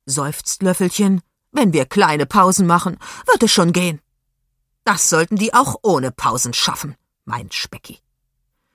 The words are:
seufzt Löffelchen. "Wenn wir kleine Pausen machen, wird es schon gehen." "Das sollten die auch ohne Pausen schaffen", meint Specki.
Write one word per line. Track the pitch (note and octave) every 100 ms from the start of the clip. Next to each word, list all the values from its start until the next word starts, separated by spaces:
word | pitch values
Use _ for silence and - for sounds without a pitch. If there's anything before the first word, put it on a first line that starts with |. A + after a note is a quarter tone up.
| -
seufzt | C#3 C#3+ - - -
Löffelchen. | F#3+ F3+ F3+ - G3 F#3+ - _ _
"Wenn | D4+ G#3+
wir | D#3
kleine | B2+ G3+ F3 D3+
Pausen | C#3+ G#3 F#3 F3+ F3
machen, | F3 F#3 - - - -
wird | F#4
es | A3+
schon | - E3+
gehen." | F3 F3+ D3+ - _ _ _ _ _ _ _
"Das | - F#3 -
sollten | D#3+ - G#3
die | A3
auch | A#3+ C4+ -
ohne | A3 D3+ B2+
Pausen | - B2 B2 A#2+
schaffen", | - - - C#3+ - _ _ -
meint | A#2+ -
Specki. | - - - - - _ _ _ _ _ _ _